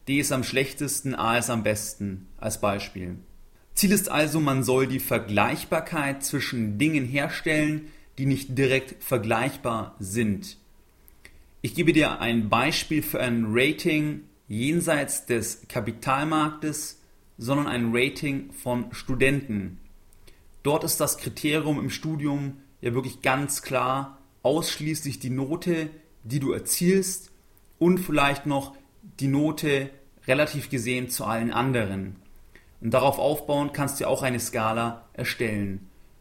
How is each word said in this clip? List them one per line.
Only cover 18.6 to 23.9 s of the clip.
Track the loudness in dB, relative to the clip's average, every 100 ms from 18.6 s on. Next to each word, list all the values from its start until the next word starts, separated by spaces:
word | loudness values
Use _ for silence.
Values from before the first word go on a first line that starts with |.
| -4 -4 -4
Studenten. | -8 -4 2 2 2 0 -4 -4 -10 -18 -20 -20 -20 -20 -20 -20 -4
Dort | 0 0
ist | 0 0
das | 0 0
Kriterium | -6 -4 0 2 2 0
im | -2
Studium | -4 -4 -2 0 0 -2 -8 -16 -8
ja | -2
wirklich | -2 -2 -2
ganz | 0 0 0 -4
klar | -2 0 0